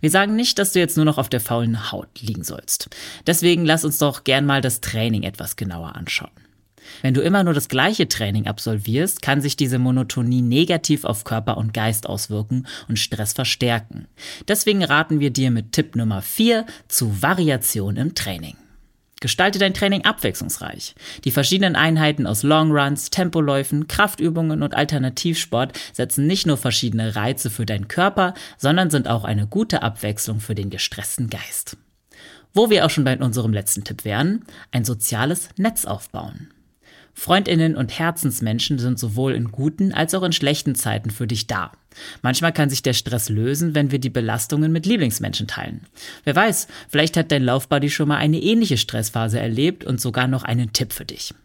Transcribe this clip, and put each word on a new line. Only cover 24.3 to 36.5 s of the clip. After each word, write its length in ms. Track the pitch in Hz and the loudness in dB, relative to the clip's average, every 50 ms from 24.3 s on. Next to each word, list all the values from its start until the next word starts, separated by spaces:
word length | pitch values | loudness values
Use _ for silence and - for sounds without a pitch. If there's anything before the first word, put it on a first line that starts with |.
| 160 170 160 160 156 151 147 | 0 0 0 0 0 0 -2
und 100 | 143 - | -2 0
Alternativsport 1040 | - 147 147 160 147 127 131 127 - - 175 165 - - - - 117 127 127 - - - - - | 0 0 0 0 0 0 -2 -4 -2 -2 -2 -2 -2 -4 -2 -2 -2 -2 -2 -4 -12 -14 -14 -4
setzen 340 | - 127 120 - - 139 | -4 -4 -2 0 0 2
nicht 180 | 151 185 190 - | 2 2 2 2
nur 120 | 175 147 | 0 0
verschiedene 580 | 127 - 131 107 - - 120 107 113 110 113 104 | 2 0 -2 0 0 -2 0 0 0 -2 -2 -2
Reize 340 | 107 104 120 127 - - 120 | -2 -2 -2 -2 -2 -4 -6
für 160 | 104 - 117 | -4 -4 -4
deinen 220 | 104 110 101 101 | -2 -2 -4 -4
Körper, 480 | 104 - - 175 196 196 - 190 180 180 - - - - _ | -4 0 0 0 2 2 2 0 0 0 -6 -14 -20 -14 _
sondern 320 | - 135 156 180 185 175 | 0 2 4 4 2 2
sind 160 | 147 143 123 | 2 2 2
auch 160 | - 117 113 107 | 2 0 -2 0
eine 240 | 107 107 104 104 | 0 0 0 0
gute 360 | 107 - 190 226 220 - - - | 0 0 -2 0 0 0 -2 -2
Abwechslung 580 | - 104 - - 104 107 107 - - 110 107 | -2 -4 -4 -4 -4 -4 -4 -4 -4 -4 -6
für 160 | 107 - 110 | -4 -4 -6
den 140 | 98 98 98 | -4 -4 -6
gestressten 600 | 95 95 - - - - 101 - - - 123 110 | -6 -4 -6 -6 -6 -8 -8 -8 -4 -4 -4 -4
Geist. 460 | - 104 - - - - - - - - _ _ _ _ _ _ - - - - - - - _ _ | -4 -8 -10 -10 -8 -8 -8 -10 -12 -18 _ _ _ _ _ _ -20 -20 -20 -20 -20 -20 -20 _ _
Wo 160 | 190 220 233 | 4 4 6
wir 160 | 214 185 - | 6 6 4
auch 60 | 156 | 4
schon 140 | - - 143 | 4 2 2
bei 120 | 131 131 | 2 2
unserem 360 | 127 131 127 107 123 117 110 110 | 2 0 0 0 0 0 0 0
letzten 320 | 104 98 - - - 104 | 0 0 -2 -4 -4 -4
Tipp 200 | - 104 - - | -8 -10 -8 -6
wären, 400 | 110 101 107 139 170 202 226 - - - - - _ - | -4 -2 0 0 0 0 -2 -4 -10 -20 -20 -20 _ -4
ein 120 | 127 113 | -2 -2
soziales 680 | 120 123 104 - - - 107 117 143 170 170 - - - | -2 -2 -2 -2 -4 -2 0 0 0 0 -2 -4 -10 -8
Netz 280 | - 185 226 226 - - | -2 -2 -2 -2 -2 -6
aufbauen. 640 | - 104 104 - - - - - - - - - - | -6 -6 -8 -8 -12 -12 -10 -10 -10 -14 -16 -18 -20